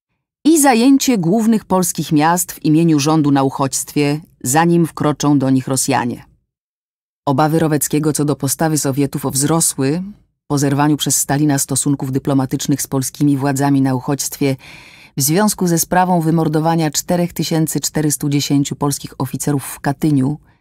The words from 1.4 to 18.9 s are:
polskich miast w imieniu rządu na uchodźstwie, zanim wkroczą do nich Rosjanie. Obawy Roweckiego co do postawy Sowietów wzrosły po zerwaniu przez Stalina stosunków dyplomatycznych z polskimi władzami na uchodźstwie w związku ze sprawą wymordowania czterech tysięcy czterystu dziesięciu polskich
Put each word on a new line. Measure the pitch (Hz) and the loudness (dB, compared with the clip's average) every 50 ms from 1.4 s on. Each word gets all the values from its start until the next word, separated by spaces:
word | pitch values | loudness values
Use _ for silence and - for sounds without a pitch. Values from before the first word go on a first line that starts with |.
| 220 226 226 214 - | 2 2 2 2 0
polskich | - 185 185 180 - - - 151 - | 0 0 0 0 -2 -4 -6 -2 0
miast | 165 147 147 165 170 180 - - | 2 2 4 4 2 0 -2 -6
w | - - - | -8 -4 0
imieniu | 156 151 160 170 170 156 143 | 2 4 4 4 4 4 2
rządu | 135 156 156 160 143 147 | 2 2 2 2 2 2
na | 139 139 135 | 2 2 2
uchodźstwie, | 135 - - 135 131 - - - - - 147 147 143 143 156 170 - _ _ - | 0 0 -2 -4 -2 -4 -6 -8 -4 -2 0 0 0 -2 -4 -6 -12 _ _ -6
zanim | 123 127 156 170 170 170 170 165 | 0 2 2 4 4 4 2 2
wkroczą | 147 - - 139 147 151 - - 147 147 139 | 0 -2 -2 -2 -2 0 0 0 2 2 2
do | 135 131 | 2 2
nich | 135 131 127 | 0 0 0
Rosjanie. | - 135 127 - - 131 113 117 123 113 - - _ _ _ _ _ _ _ _ _ _ _ _ _ _ _ _ _ _ _ - | -2 -4 -2 -2 0 0 -2 -2 -4 -8 -10 -14 _ _ _ _ _ _ _ _ _ _ _ _ _ _ _ _ _ _ _ -4
Obawy | 143 139 131 151 151 156 165 | -2 0 2 2 2 2 2
Roweckiego | 165 156 156 139 - - - 147 147 156 143 | 2 2 0 0 -2 -2 -2 0 0 0 0
co | - 147 | 0 0
do | 147 139 | -2 -2
postawy | - - 131 - - 170 160 156 | -2 -2 -4 -2 0 -2 0 0
Sowietów | 143 - 139 131 139 143 135 - 147 - | 0 -2 -2 0 0 -2 -2 -2 -4 -6
wzrosły | 135 135 135 143 147 160 165 165 - - - 135 135 151 180 190 202 208 - _ _ _ _ _ | -4 -2 -2 0 0 0 0 0 -2 -2 -2 -2 -2 -2 -4 -6 -10 -14 -20 _ _ _ _ _
po | - 147 | -4 -2
zerwaniu | 139 143 139 139 139 147 151 151 | 0 0 0 0 2 2 2 2
przez | 139 - 143 135 | 0 -2 -2 -2
Stalina | - - - 139 143 151 151 139 | -2 -2 -2 0 0 2 2 0
stosunków | 139 - - 135 127 - 147 143 - 143 131 | 0 -2 -4 -4 -2 -2 -2 -2 -2 -2 -4
dyplomatycznych | 131 131 - 151 139 135 131 127 - 143 - - 143 131 | -4 -4 -2 0 0 0 0 -2 -4 -4 -2 -2 -4 -4
z | - | -4
polskimi | - - 135 131 - - - 151 147 143 | -4 -4 -4 -4 -4 -4 0 0 0 0
władzami | 135 135 143 135 135 143 143 139 135 | 0 0 -2 -2 0 0 2 2 2
na | 135 135 131 | 2 0 0
uchodźstwie | 127 123 - 143 135 - - - - 143 139 131 - - - - - - - - - - - - | -2 -4 -4 -4 -4 -6 -8 -6 -4 -2 -2 -2 -4 -8 -18 -20 -20 -20 -20 -20 -20 -20 -12 -6
w | - | -4
związku | 135 139 160 190 214 214 - - 190 | -2 0 2 2 2 0 0 0 0
ze | 175 170 160 | 0 0 0
sprawą | - - 175 180 185 180 185 175 | 0 0 2 2 2 2 2 2
wymordowania | 156 160 165 165 160 160 151 156 156 165 165 165 160 151 | 2 2 2 2 2 0 0 0 0 2 0 0 0 -2
czterech | - - - - 180 175 175 170 - | -2 -4 -4 -2 -2 0 -2 -2 -4
tysięcy | - 160 - 170 160 160 151 - 151 | -4 -4 -2 0 0 0 0 -2 -4
czterystu | - - - 156 151 151 143 - - 147 | -4 -4 -2 -2 -2 -2 -2 -2 -2 -2
dziesięciu | 139 143 135 - 147 139 143 - 135 | -2 -2 0 0 0 0 0 -2 -4
polskich | - 143 143 | -4 -4 -4